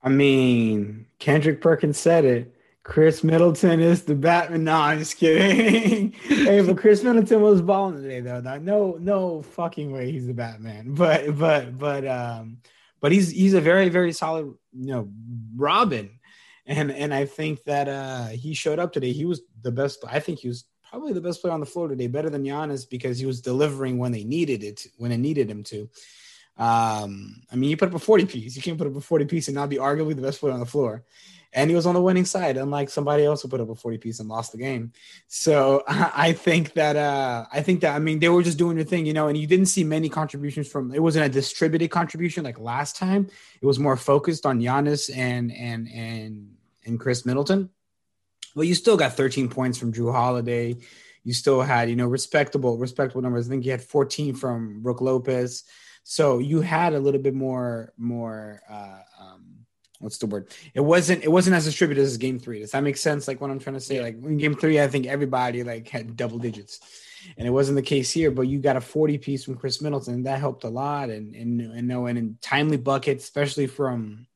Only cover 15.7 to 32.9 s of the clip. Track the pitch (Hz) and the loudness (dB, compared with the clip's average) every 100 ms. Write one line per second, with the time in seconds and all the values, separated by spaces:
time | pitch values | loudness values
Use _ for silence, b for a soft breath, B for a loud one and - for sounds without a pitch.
15.7 | 190 233 123 101 110 b b b b - | 2 2 0 -8 -16 b b b b -6
16.7 | 147 147 139 147 139 139 - 156 143 - | -2 -2 -2 -2 -2 -4 -4 -6 -6 -4
17.7 | 143 139 139 135 131 117 113 139 156 - | -2 -2 -6 -8 -8 -8 -8 -8 -4 -2
18.7 | 151 175 147 127 123 165 175 - - 113 | -2 -2 -2 -2 -2 -2 -4 -8 -12 -6
19.7 | 120 139 - 117 135 151 160 123 120 - | -2 -2 -4 -6 -6 -4 -8 -8 -10 -14
20.7 | _ _ 240 302 190 170 170 180 165 147 | _ _ -12 -6 -6 -6 -6 -4 -4 -6
21.7 | - 165 135 123 135 156 147 135 143 156 | -6 -6 -4 -4 -4 -4 -4 -6 -6 -6
22.7 | 139 120 123 127 123 135 127 123 127 147 | -8 -8 -8 -6 -4 -4 -6 -4 0 0
23.7 | 135 135 127 123 120 104 151 165 117 104 | 0 -4 -2 -2 -4 -4 -2 -2 -2 -6
24.7 | 104 - _ 120 117 135 151 113 107 104 | -12 -20 _ -4 -2 -2 0 -2 -4 -12
25.7 | 107 107 B B B B B B _ 113 | -12 -12 B B B B B B _ 2
26.7 | 117 113 110 104 98 101 104 _ 123 135 | 2 2 -2 -6 -10 -14 -20 _ -2 0
27.7 | 160 190 175 - 220 190 127 113 127 175 | 2 0 -2 4 4 4 -2 -10 -10 -8
28.7 | 160 147 135 143 165 147 170 147 139 143 | -4 -4 -6 -2 0 2 -2 -4 -4 -4
29.7 | 139 135 147 156 143 135 135 147 127 120 | -2 -2 0 -2 -2 -4 -2 -2 -2 -2
30.7 | 147 123 107 - b b b b - 147 | 0 0 -2 -14 b b b b 0 2
31.7 | 170 170 175 180 185 180 196 175 131 139 | 4 4 4 4 4 2 0 0 -2 -2
32.7 | 143 143 | -4 -4